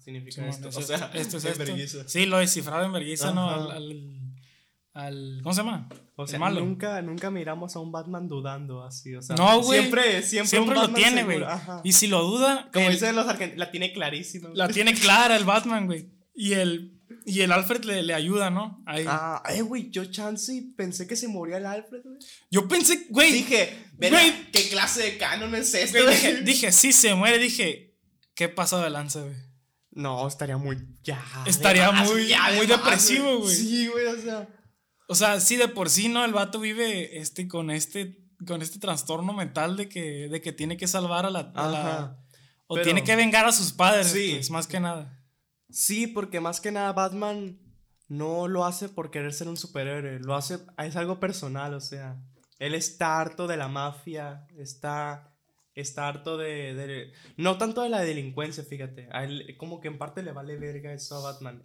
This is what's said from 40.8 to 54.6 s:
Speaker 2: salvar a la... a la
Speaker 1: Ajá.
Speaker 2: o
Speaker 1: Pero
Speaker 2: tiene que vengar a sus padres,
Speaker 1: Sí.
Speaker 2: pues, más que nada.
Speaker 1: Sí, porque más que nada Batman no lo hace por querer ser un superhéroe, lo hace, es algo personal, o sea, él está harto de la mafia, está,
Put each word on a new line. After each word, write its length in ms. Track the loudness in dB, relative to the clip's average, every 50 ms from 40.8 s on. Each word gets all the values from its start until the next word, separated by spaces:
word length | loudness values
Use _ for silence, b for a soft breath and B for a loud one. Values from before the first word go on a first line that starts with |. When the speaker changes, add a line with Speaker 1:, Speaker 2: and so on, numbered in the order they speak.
| -4
Speaker 2:
salvar 400 | -2 -2 -2 -2 -2 -2 -2 -2
a 40 | -2
la... 200 | -4 -6 -6 -8 -6
a 100 | -4 -4
la 140 | -2 -2 -2
Speaker 1:
Ajá. 440 | -2 -4 -4 -4 -6 -8 -12 b b b b b b b b b b -6
Speaker 2:
o 60 | -4
Speaker 1:
Pero 100 | 0 2
Speaker 2:
tiene 180 | 2 2 4 4
que 140 | 4 4
vengar 280 | 4 4 6 6 6 6
a 60 | 6
sus 220 | 4 2 0 -2 0
padres, 340 | 4 4 6 6 6 4
Speaker 1:
Sí. 280 | 2 2 0 0 0 -2
Speaker 2:
pues, 140 | -2 -4 -4
más 180 | -4 -6 -6 -4
que 100 | -4 -4
nada. 380 | -2 -4 -4 -8 -10 -14 -18 -20 _ _ _ _ _ _ _ _ _ _
Speaker 1:
Sí, 380 | -6 -2 -2 0 0 0 -2
porque 320 | -2 -4 -6 -6 -6 -6 -4
más 220 | -4 -4 -4 -6
que 100 | -6 -4
nada 220 | -4 -2 -4 -2 0
Batman 680 | 0 -2 -2 -2 -4 -6 -6 -6 -6 -8 -12 -14 -18 _ -20 _ _ _ _ _ _ _
no 400 | -12 -8 -6 -4 -4 -4 -4 -2
lo 180 | -2 -2 0 -2
hace 240 | -2 -2 -6 -8 -8
por 220 | -8 -10 -10 -8
querer 220 | -8 -8 -8 -6 -8
ser 160 | -8 -8 -8
un 80 | -8
superhéroe, 640 | -10 -10 -10 -8 -8 -6 -6 -6 -8 -8 -10 -10 -10
lo 160 | -6 -4 -4
hace, 220 | -4 -4 -6 -8 -10 -12 -14 _ -10
es 160 | -10 -8 -6
algo 220 | -4 -4 -4 -4 -4
personal, 560 | -4 -4 -4 -6 -8 -8 -8 -6 -8 -8 -8
o 60 | -10
sea, 360 | -10 -12 -12 -12 -12 -12 -12 -14 -16 -18 _ _ _ _ _ _
él 140 | -6 -6 -4
está 460 | -4 -4 -6 -4 -2 -2 0 0 0
harto 260 | -2 -4 -6 -6 -6 -6
de 80 | -4
la 120 | -4 -6 -6
mafia, 800 | -6 -6 -6 -8 -8 -10 -14 -12 -12 -10 -10 -12 -14 -16 -20 _ _
está, 760 | -18